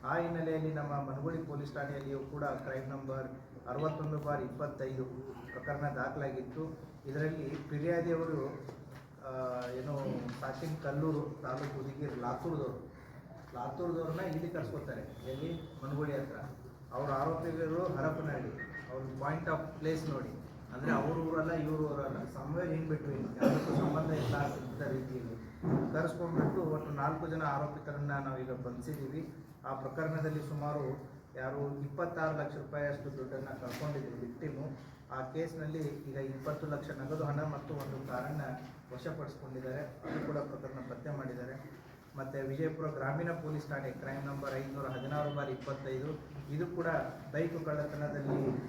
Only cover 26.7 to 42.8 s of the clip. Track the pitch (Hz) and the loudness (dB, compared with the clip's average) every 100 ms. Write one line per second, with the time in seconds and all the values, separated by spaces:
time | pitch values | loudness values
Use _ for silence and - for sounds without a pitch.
26.7 | 151 147 143 147 160 165 160 151 139 147 | 2 0 2 2 2 0 2 2 2 0
27.7 | 147 147 143 143 139 135 127 127 123 123 | -2 -4 -2 0 0 0 -2 -2 -2 -2
28.7 | 120 139 151 131 151 - - - - 131 | -4 -4 -4 -2 -2 -4 -8 -14 -8 -4
29.7 | 131 131 160 156 156 156 151 - 151 147 | -2 -2 0 2 2 2 0 0 0 2
30.7 | 147 127 139 - - - 135 131 143 143 | 2 0 -2 -6 -14 -12 -4 -2 0 0
31.7 | 139 143 - 170 165 156 151 147 - 139 | 0 -2 0 0 2 2 2 0 -2 -4
32.7 | 147 143 143 139 127 127 135 135 131 123 | 0 0 0 -2 -4 -4 -4 -4 -4 -4
33.7 | 117 147 143 117 117 117 - 151 131 139 | -2 -2 0 -2 -4 -6 -4 -4 -2 -4
34.7 | - - - - 131 131 151 165 165 151 | -6 -10 -14 -8 -4 -2 -2 -2 -2 -2
35.7 | 156 147 139 143 135 135 131 151 147 156 | 0 0 -2 -4 -2 -2 -2 -2 -2 0
36.7 | 143 151 147 135 156 143 143 156 143 - | -2 -2 -4 -2 0 2 2 2 -2 -2
37.7 | 147 139 131 135 123 147 151 135 - - | -4 -2 -4 -2 -2 0 -2 -2 -4 -8
38.7 | - - 127 170 156 139 - 135 131 127 | -14 -10 -6 -4 -4 -4 -6 -8 -4 -2
39.7 | 139 147 - 160 151 - 147 - - - | -2 -4 -6 -2 0 2 0 0 -4 -6
40.7 | 131 120 - 151 139 127 120 123 139 - | -6 -6 -6 -4 -2 -2 -4 -6 -8 -10
41.7 | - - - - 139 135 135 135 139 160 | -14 -16 -18 -12 -6 -4 -2 0 2 2
42.7 | - | 2